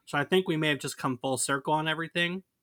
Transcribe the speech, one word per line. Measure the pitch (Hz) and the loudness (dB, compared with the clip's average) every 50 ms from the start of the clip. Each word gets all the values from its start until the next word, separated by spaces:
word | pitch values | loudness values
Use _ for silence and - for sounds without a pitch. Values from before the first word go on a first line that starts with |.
| _ | _
So | - - | -4 -2
I | 143 143 | -2 2
think | - 185 185 185 185 | 4 4 4 4 2
we | 160 | 0
may | 156 156 151 | 2 2 2
have | 143 135 | 0 0
just | - 135 - | -2 -8 -8
come | - - 139 127 - | -4 -2 -4 -2 -2
full | - 135 131 | -2 -2 -2
circle | 120 - - 139 135 - 160 151 | 0 0 0 0 0 2 0 0
on | 156 156 160 | 2 2 0
everything. | 151 160 165 160 - 175 170 170 180 190 - _ _ _ | -2 -2 -4 -4 -2 -2 0 0 -2 -6 -10 _ _ _